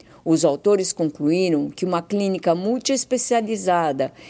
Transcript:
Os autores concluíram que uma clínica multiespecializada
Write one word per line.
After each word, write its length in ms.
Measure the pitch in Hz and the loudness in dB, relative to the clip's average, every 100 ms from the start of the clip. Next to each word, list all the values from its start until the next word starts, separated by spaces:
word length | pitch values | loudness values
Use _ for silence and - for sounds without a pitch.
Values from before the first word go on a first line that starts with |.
| - - - | -20 -10 0
Os 180 | 160 | 2
autores 480 | 160 143 202 202 185 | 2 2 2 2 0
concluíram 800 | - 160 - 147 170 185 156 147 | -2 -4 -2 -2 0 2 0 -2
que 160 | - 185 | -4 -4
uma 160 | 175 | -4
clínica 520 | 170 202 196 190 - | -4 -2 -2 -2 0
multiespecializada 1600 | 170 196 254 - 269 - 254 - 240 220 220 185 175 160 135 135 - - | 0 0 -2 -2 -2 0 -2 0 0 -2 -4 0 2 2 -2 -4 -6 -20